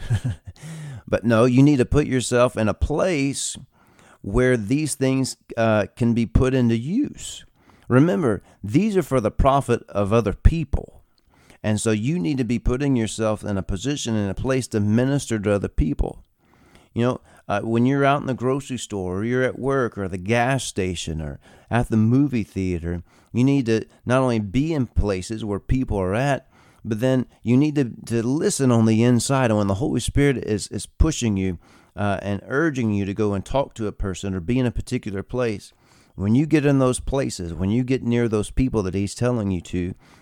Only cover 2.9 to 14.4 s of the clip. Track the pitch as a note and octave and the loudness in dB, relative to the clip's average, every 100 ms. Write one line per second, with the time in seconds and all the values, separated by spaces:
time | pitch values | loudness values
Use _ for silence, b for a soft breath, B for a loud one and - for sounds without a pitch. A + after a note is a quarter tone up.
2.9 | D3+ F3 D#3 C#3 C3 - - - b b | 0 0 0 -2 -4 -8 -10 -16 b b
3.9 | b b b - A2 B2+ B2 G2+ C#3 D3+ | b b b -2 2 4 2 0 -2 -2
4.9 | - C3 C3 B2+ - - - A2+ G#2+ G2 | -2 0 0 -2 -6 -8 0 2 2 0
5.9 | - A#2 A#2 A2+ - C3 C3 A#2+ A#2 C3 | 0 0 2 2 2 4 4 2 0 -2
6.9 | A3 D4 - - - - b b b b | -2 -2 -6 -16 -16 -20 b b b b
7.9 | B2 E3 G3 C#3 F#2 b b G2+ C3 G#3+ | 4 4 2 0 -2 b b -2 2 2
8.9 | F#3+ D3 C3 G#2 - C#3 C#3 C3 A#2+ - | 0 0 0 0 2 2 2 2 -2 -2
9.9 | G2 G2+ A2+ G#2 - - E3 D3+ - G1+ | -2 2 2 2 2 4 4 0 -4 -6
10.9 | - _ _ b b b b G#2+ G#2+ A2+ | -16 _ _ b b b b -2 0 0
11.9 | G#2+ A#2 F3 E3 C3 A2+ A#2 - B2+ C#3+ | 0 0 -2 -2 -2 -2 -2 -2 0 0
12.9 | B2+ A2 - A2 G#2+ - G2 - G2 B2+ | 0 0 -2 -2 -2 -4 -4 -4 -4 -4
13.9 | D3 A#2+ A2 G2+ - | -4 -2 -2 -2 -4